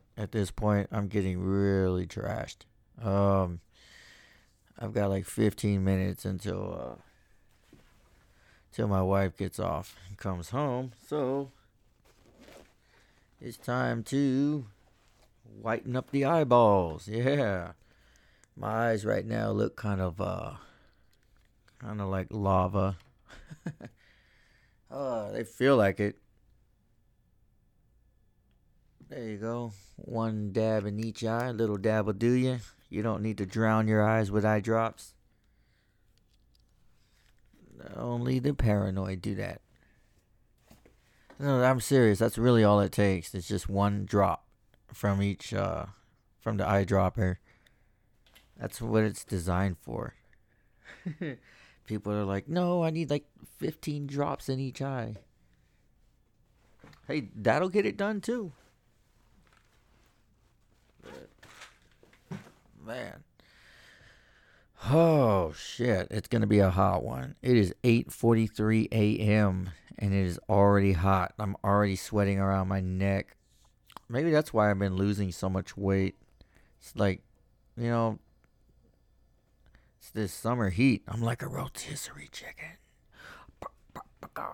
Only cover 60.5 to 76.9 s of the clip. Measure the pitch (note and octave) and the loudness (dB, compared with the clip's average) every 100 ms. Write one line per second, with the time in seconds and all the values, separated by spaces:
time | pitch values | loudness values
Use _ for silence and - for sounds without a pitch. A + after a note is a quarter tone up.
60.5 | _ _ _ _ _ - - - _ - | _ _ _ _ _ -20 -20 -20 _ -20
61.5 | - - _ _ _ _ _ _ - - | -20 -20 _ _ _ _ _ _ -16 -16
62.5 | _ _ - E2+ B2 A2 - - _ _ | _ _ -20 -14 -10 -12 -14 -20 _ _
63.5 | _ - - - - - - _ _ _ | _ -20 -20 -20 -20 -20 -20 _ _ _
64.5 | _ _ _ G2 D#3 E3 D#3 A#2 G2 E2 | _ _ _ 0 4 6 6 4 4 0
65.5 | D2+ - - B2 F#2+ - G#2+ - A#2 G#2+ | -6 -14 -4 0 0 -2 -8 -2 0 4
66.5 | G#2 F#2+ F#2 F#2+ F2+ - B2 - - B2+ | 6 6 4 2 2 -2 -8 -10 -6 2
67.5 | B2 F#2 - B2 A#2 - - A#2 A2+ A2 | 4 4 2 2 2 0 0 4 4 2
68.5 | - G#2+ A2 - A2+ G#2+ - G#2+ G#2+ G2+ | 0 2 2 2 2 2 2 2 4 2
69.5 | F#2 F#2 - - - G2+ G2 F#2 E2+ - | 0 -6 -12 -20 -6 -2 0 0 -4 0
70.5 | G2 G2+ G2+ G2 F2 G2 F#2+ F2+ - G#2 | 4 6 6 4 4 2 2 0 -4 -6
71.5 | G2 G2 G2+ G#2 F#2+ - G#2+ G2 G2 G2 | -4 0 2 2 -2 -2 0 2 2 2
72.5 | G2 F#2+ F#2+ F#2 F#2 G2 G2 - _ _ | 0 0 -2 -2 0 0 0 -4 _ _
73.5 | _ _ _ _ - - A#2+ E3 D3+ D#3 | _ _ _ _ -20 -6 -2 2 2 2
74.5 | A2+ G#2 G2 G2 F#2 G2+ G2+ F#2+ - F#2+ | 2 4 4 0 2 0 0 -2 -4 -2
75.5 | F#2 F2 - G2 F#2+ F#2+ - _ _ - | -2 -4 -4 0 2 0 -4 _ _ -20
76.5 | _ _ _ - | _ _ _ -16